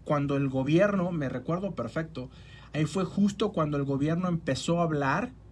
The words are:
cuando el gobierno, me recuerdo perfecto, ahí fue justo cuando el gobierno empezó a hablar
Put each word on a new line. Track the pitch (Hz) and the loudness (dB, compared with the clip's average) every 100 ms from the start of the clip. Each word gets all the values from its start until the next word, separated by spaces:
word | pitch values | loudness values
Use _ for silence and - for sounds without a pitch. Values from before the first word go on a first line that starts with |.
| - | -2
cuando | 147 143 139 | 0 2 2
el | 139 | 2
gobierno, | 131 131 165 208 196 175 | 0 2 4 4 4 0
me | 170 131 | -2 -4
recuerdo | 123 123 175 196 | -4 -4 -2 -2
perfecto, | - 147 165 160 131 127 - - - - | -4 -6 -4 -6 -8 -12 -14 -20 -20 -8
ahí | 147 156 | -2 0
fue | 190 180 | 0 -2
justo | - 202 - 214 | 2 2 4 0
cuando | 170 151 143 | 2 0 0
el | |
gobierno | 139 135 147 170 180 | 0 0 0 0 0
empezó | 165 - 131 - 170 | -2 -2 -2 0 2
a | |
hablar | 170 147 135 160 247 - - | 2 2 0 0 -2 -8 -20